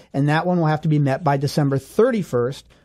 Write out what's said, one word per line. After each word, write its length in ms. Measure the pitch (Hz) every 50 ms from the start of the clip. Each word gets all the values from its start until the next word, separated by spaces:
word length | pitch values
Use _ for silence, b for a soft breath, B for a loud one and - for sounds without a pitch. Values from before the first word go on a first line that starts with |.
| B B B
and 120 | - 143 147
that 160 | 151 160 170
one 120 | 180 180 175
will 100 | 160 156
have 120 | 156 151
to 60 | - 160
be 100 | 151 147
met 240 | 143 135 135 139
by 140 | 175 143 143
December 400 | 139 143 139 - 160 147 139 135
thirty-first 880 | 135 - - - - 220 262 240 214 165 - - 123 120 127 139 - - b b b